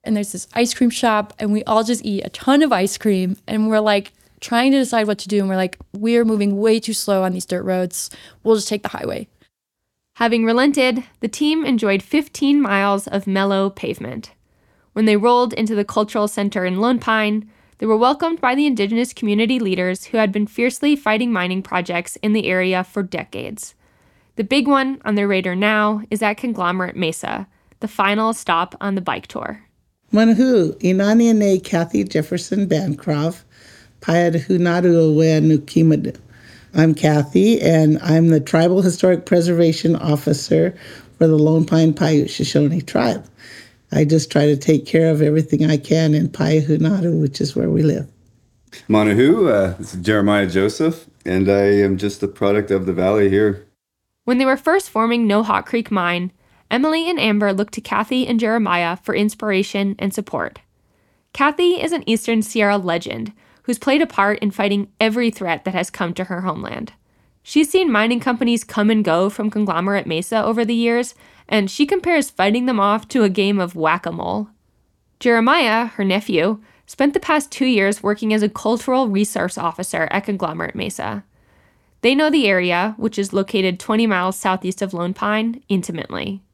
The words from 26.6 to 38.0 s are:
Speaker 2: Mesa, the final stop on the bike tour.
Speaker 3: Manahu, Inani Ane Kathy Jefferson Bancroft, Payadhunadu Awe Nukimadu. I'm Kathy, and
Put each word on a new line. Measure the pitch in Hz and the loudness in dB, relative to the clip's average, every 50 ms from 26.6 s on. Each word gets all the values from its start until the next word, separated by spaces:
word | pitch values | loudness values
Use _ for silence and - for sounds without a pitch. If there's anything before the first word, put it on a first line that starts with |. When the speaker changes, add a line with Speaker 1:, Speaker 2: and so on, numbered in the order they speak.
| 180 175 180 185 180 180 - | -4 -4 -2 -4 -6 -6 -4
Speaker 2:
Mesa, | - 180 160 170 - - - - - 196 _ _ _ _ _ _ _ | -4 -4 -4 -4 -6 -8 -8 -8 -8 -10 _ _ _ _ _ _ _
the | - 214 | -10 -8
final | - - 196 196 202 214 220 220 | -2 0 0 0 2 0 0 -2
stop | 226 - - - 170 165 175 185 - - | -4 -4 -4 -2 -2 -2 -2 -6 -8 -8
on | - 202 196 | -6 -4 -4
the | 196 | -4
bike | 180 175 131 - - | -4 -4 -6 -6 -8
tour. | - - - - - 214 214 _ _ _ _ _ _ _ _ _ _ | -12 -12 -10 -10 -10 -12 -14 _ _ _ _ _ _ _ _ _ _
Speaker 3:
Manahu, | - 214 226 226 226 196 262 262 247 214 170 156 - - | 2 4 4 4 6 4 4 4 4 2 2 0 -2 -2
Inani | - 180 185 190 196 208 220 233 233 233 | 0 0 2 2 2 4 4 4 6 4
Ane | 226 214 208 196 190 185 | 4 4 4 2 2 0
Kathy | 185 - - 170 170 170 - 202 202 | 0 -2 -2 -2 -2 0 -2 -2 -2
Jefferson | 185 - 160 156 - 180 175 - - - 208 202 | 0 -2 -4 -2 -2 -6 -8 -6 -4 -2 -2 0
Bancroft, | 175 160 151 196 165 147 - - 180 151 147 151 165 185 - _ _ _ _ - - - - - _ _ _ | 0 0 0 0 -2 -6 -6 -4 -4 -2 0 0 -2 -4 -6 _ _ _ _ -20 -20 -20 -20 -20 _ _ _
Payadhunadu | - - 165 170 175 170 165 170 - - 190 175 175 175 170 180 175 180 170 165 160 156 151 | -4 0 2 2 2 2 0 0 0 0 0 2 2 2 2 2 4 4 6 6 4 4 4
Awe | 151 160 160 156 156 | 4 4 4 4 4
Nukimadu. | 151 160 156 143 147 - - 165 165 160 151 - - - - - - - - - - - - - - _ - | 4 4 4 2 0 0 2 4 4 4 4 2 0 -6 -10 -12 -20 -20 -20 -20 -20 -20 -20 -20 -20 _ 2
I'm | - 160 160 156 | 4 4 4 4
Kathy, | - - 151 151 151 139 143 - 180 196 220 233 - | 2 2 2 4 2 0 2 2 4 4 4 4 4
and | 165 165 165 160 156 151 156 147 | 4 4 4 6 6 4 4 2